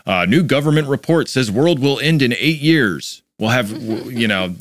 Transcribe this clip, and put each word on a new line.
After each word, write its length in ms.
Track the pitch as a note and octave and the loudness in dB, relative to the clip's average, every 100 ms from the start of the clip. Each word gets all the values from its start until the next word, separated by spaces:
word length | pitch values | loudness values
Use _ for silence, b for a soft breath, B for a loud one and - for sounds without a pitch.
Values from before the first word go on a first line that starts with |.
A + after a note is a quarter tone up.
| - | -4
uh, 200 | F#2 F2 | 0 2
"New 160 | C#3+ | 2
government 460 | E3+ C3+ D3+ D#3 C#3+ | 2 0 2 0 0
report 400 | C#3 - E3 A#2 | -4 0 0 0
says 200 | C3 A2 | -2 -2
world 300 | G2+ E3 D3 | 2 2 2
will 220 | C#3 B2+ | 0 0
end 200 | C#3+ D#3+ | 0 2
in 120 | B2+ | 2
eight 260 | A2 C#3 D#3 | 0 0 0
years. 600 | D3+ D#3+ A2 D2+ - - _ - | 2 2 2 -2 -8 -16 _ -6
We'll 140 | A2 | -2
have, 200 | B2+ G#2 | 0 -2
w-, 380 | A2 A2 A2 - | -6 -6 -6 -6
you 180 | A#2+ A2+ | -4 -2
know, 260 | G2 F#2 F2 | -2 -4 -6